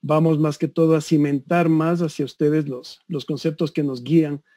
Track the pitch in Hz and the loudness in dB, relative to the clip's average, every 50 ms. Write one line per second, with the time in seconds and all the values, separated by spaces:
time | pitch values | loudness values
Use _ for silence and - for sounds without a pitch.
0 | - 143 151 156 160 165 160 147 156 151 147 - 170 147 - - 165 160 160 156 | -4 0 2 2 4 2 2 2 0 0 -2 -2 -6 -4 0 2 2 4 4 2
1 | 147 - 170 147 147 143 143 139 - - 170 175 165 160 160 156 160 165 175 170 | 2 2 2 2 2 2 0 -2 -2 0 0 2 2 2 2 2 2 0 0 0
2 | 175 151 - - 143 127 - - 156 147 151 156 151 143 127 123 - - - - | -2 -4 -4 -4 -6 -6 -4 -2 0 0 2 0 -2 -4 -6 -10 -12 -16 -20 -20
3 | _ - 170 143 - - 151 135 - 160 151 - 170 151 - 156 147 139 131 123 | _ -10 -8 -8 -6 -6 -6 -4 -4 -4 -2 -2 -4 -4 -2 -2 -4 -4 -4 -6
4 | 123 131 160 165 156 147 143 143 - _ _ | -2 2 2 2 2 2 -2 -8 -12 _ _